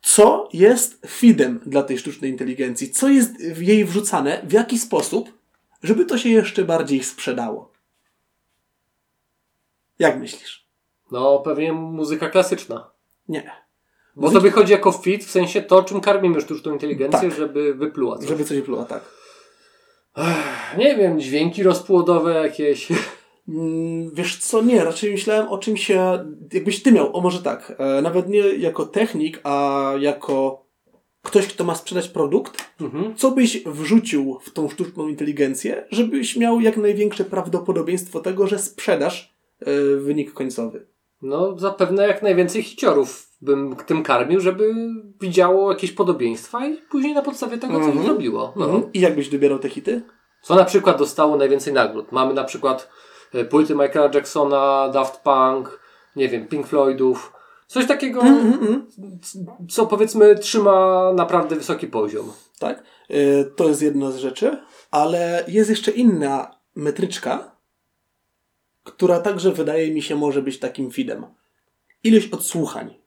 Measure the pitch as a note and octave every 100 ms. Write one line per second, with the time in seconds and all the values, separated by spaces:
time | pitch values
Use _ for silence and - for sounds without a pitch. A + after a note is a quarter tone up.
0 | - - G#3+ - - E3 G3+ B3 - -
1 | - - A#3+ E3 B2+ A#2 - C#3 C#3 B2+
2 | C#3+ C#3 C3+ B2+ C3 B2+ B2+ A#2+ C#3 -
3 | C4+ C#4 A#3 - E3 E3 F3 G#3+ F#3+ F#3
4 | G3+ F3 C#3 E3 F3 G#3 A#3 A#3 - D#3+
5 | - A3 A#3 _ _ _ _ _ D#3+ A3
6 | F4+ A#3+ A#3+ A3+ G3 - E3+ E3 C#3 C3+
7 | B2+ - - B2 A#2 A2 - _ _ _
8 | _ _ _ _ _ _ _ _ _ _
9 | _ _ _ _ _ _ _ _ _ _
10 | D#3+ C3 A#2+ - - - _ _ _ _
11 | _ B2 C3+ C#3 D3 C#3+ D#3+ D#3+ D#3+ D#3+
12 | D3 D#3 D#3+ F#3 F#3 F3+ - A2+ - _
13 | _ _ - D#3 - - _ _ _ _
14 | _ C#3 C#3+ G3 F#3+ G#3+ F#3+ G3+ F#3+ F3
15 | F3+ G3+ - F#3 F3 G#3 - F#3 F#3 G3
16 | G3 G3 F#3 D#3+ D3 D3 D#3+ C#3+ D3 C#3+
17 | C3+ D#3 F#3 D3+ D3+ C#3+ D3 C3 D3+ D3+
18 | B2 - C3+ D#3 D3 C#3 C#3 A#2 A#2+ -
19 | - _ - - _ _ _ _ _ _
20 | _ - E3 D#3+ C#4 - - - C4+ B3
21 | F#3+ D#3 C3 C#3+ E3 F#3 F#3 F3+ - F#3
22 | E3+ F3 E3 D#3+ D#3 D3+ D3+ C3+ - F3+
23 | - - _ _ - D#3+ D#3+ D#3+ E3 E3
24 | E3 D3+ F3+ - - A3 A#3 A#3 E3 E3
25 | G#3 G3 G#3+ G#3+ G#3+ G3 A3 G#3 - F#3+
26 | F#3 F3+ D#3 D3+ D3 F#3 G3+ F#3+ C4+ G#3
27 | C#3+ F3 F3+ F3+ C3+ A#2 - - C3+ C3+
28 | D#3+ F3+ F3+ G#3 G3+ G3 E3 D#3+ D#3+ G3+
29 | A3+ D#3+ D#3 - C#3+ C#3+ C#3+ C#3 C3+ C#3
30 | C#3+ C#3+ - C3+ C3+ C3+ _ _ _ _
31 | _ _ - G3+ F#3+ - F3 E3 - F3+
32 | E3+ - D3 F3+ - - - _ D#3 D3
33 | G#3+ A3 C4 C4 A#3+ G#3+ - D3 D3+ A3
34 | A3 D3 C3+ C3 - - D3+ - F3+ F3
35 | D#3 D3 D3+ C#3+ C#3 C3 G#3+ - - G#3
36 | A3+ C#4 A#3 B3 A#3 A#3 A3 A3 G#3 G#3
37 | G#3 G#3 F#3+ F#3 F3+ F3 F3 F3 E3 F3+
38 | F3+ E3 F#3 F#3+ G3 G3+ - - - E3
39 | D3+ - - _ _ _ - C#3+ C#3+ C#3
40 | C#3 D3 C#3 - C3 B2+ A2+ - - _
41 | _ _ C3+ D3 F#3+ F3+ F#3+ F#3+ F3+ F#3+
42 | G3+ G3 G#3+ F3+ F3 A3 A3 - A3+ C#3+
43 | B2+ - - _ C3+ C#3 C#3 B2+ - D#3+
44 | D#3 - C3+ F#3 F3+ F#3 G#3+ A3+ A3+ A3+
45 | G#3 _ F#3+ F3+ F3+ F#3+ G3 F#3+ F3+ -
46 | F3+ E3+ A#2+ A2+ - A#3+ C#4 D#4 _ C#4+
47 | C#4 D4 C#4+ C#4 B3 A#3 B3+ D#3+ D#3 C#3+
48 | G3 - B2 - - G#3 D3 G3 - G3
49 | F3+ D3 C#3 C#3+ C#3+ C3+ C3 C#3+ E3 A#3
50 | - _ _ _ - F3 F3+ G3 F#3 D3+
51 | C#3+ - D3+ D3 C3+ C3+ C#3 C3+ A2+ A2
52 | G#2+ B2+ C3 C3+ C3 - C#3 B2+ - _
53 | - - _ B2+ A#2+ D3 D3+ D3 C#3 D#3
54 | C#3+ C#3 C#3 D#3 C#3+ C#3 C#3 C#3 C3+ C3+
55 | C3+ - - C3+ C3 C3 B2 - _ _
56 | _ C#3+ C3 A#2+ G#2+ D3+ C#3 D3+ C3+ C3
57 | C3 A#2+ - - _ _ _ B3+ B3+ C#4+
58 | C4 B3 B3 C#4 A3 C4 G#3+ B3+ - -
59 | G3 F3+ - F#3+ F3 - E3+ - A3 G3+
60 | A3 A3 G#3 G3+ - A3+ G3+ F#3+ F#3+ F#3
61 | F#3 F#3 E3+ F3 D#3 D#3 - C#3 - A2+
62 | G#2 G#2+ A2+ - _ _ - - _ _
63 | _ C#3+ C#3+ C#3 C#3 - E3 C#3+ D3+ C#3
64 | C3+ C3 C3 B2+ A#3+ D4 - - _ D3
65 | D#3 F3 E3+ E3+ E3+ G3 G#3+ G#3+ - G#3+
66 | B3 F3 C#3+ C#3 - _ _ - D3 C#3+
67 | F#3 - - - - _ _ _ _ _
68 | _ _ _ _ _ _ _ _ - _
69 | F3+ F3 F#3+ F#3 F#3 E3 D3+ D#3 D#3+ D#3
70 | D3 D3 D3 C#3 C3+ C3 B2+ - C3 -
71 | B2 G#2+ A2+ _ _ _ _ _ _ _
72 | A3 A3 - F#3 - E3+ D3+ - - -